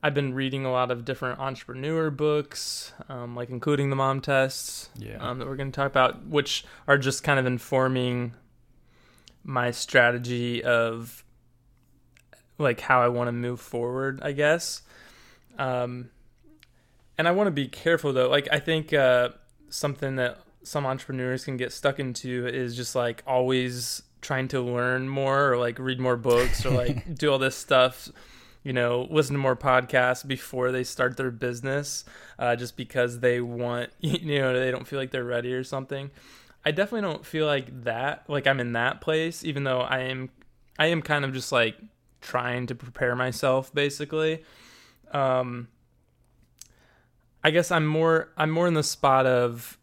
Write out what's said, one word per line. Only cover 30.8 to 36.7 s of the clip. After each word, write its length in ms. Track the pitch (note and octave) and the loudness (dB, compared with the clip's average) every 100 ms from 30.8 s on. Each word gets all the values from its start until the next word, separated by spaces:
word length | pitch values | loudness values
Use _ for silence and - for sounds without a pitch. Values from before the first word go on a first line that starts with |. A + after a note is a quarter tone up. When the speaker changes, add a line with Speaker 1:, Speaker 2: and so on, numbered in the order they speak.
Speaker 1:
start 340 | B2 - B2+ B2+ | -4 0 0 0
their 140 | C3 | -6
business, 720 | A#2 B2 A#2+ C3+ C#3 C#3+ - - - - - | -4 -6 -4 -4 -4 -4 -10 -10 -20 -20 -4
uh, 180 | A#2+ A#2+ | 0 0
just 200 | B2 - | -4 -10
because 440 | B2 C3 B2 A#2+ | -6 0 0 2
they 200 | B2 A#2+ | 2 2
want, 500 | A#2+ A#2+ A#2+ A#2+ A#2+ | -2 -4 -4 -4 -6
<laughs> 60 | - | -6
you 400 | D#3 E3 D#3+ C#3+ | -2 -2 -2 0
know, 180 | C3+ B2+ | 2 2
they 120 | C3 | 0
don't 160 | B2+ B2+ | -2 -6
feel 100 | C#3 | -8
like 120 | C3 | -4
they're 120 | C3 | -6
ready 280 | A#2+ A#2+ A#2+ | -2 -4 -2
or 80 | B2+ | -6
something. 480 | B2+ C3+ C3 C#3 C#3+ - - - - - | -4 -8 -6 -8 -10 -16 -20 -20 -20 -4
I 80 | D3+ | -2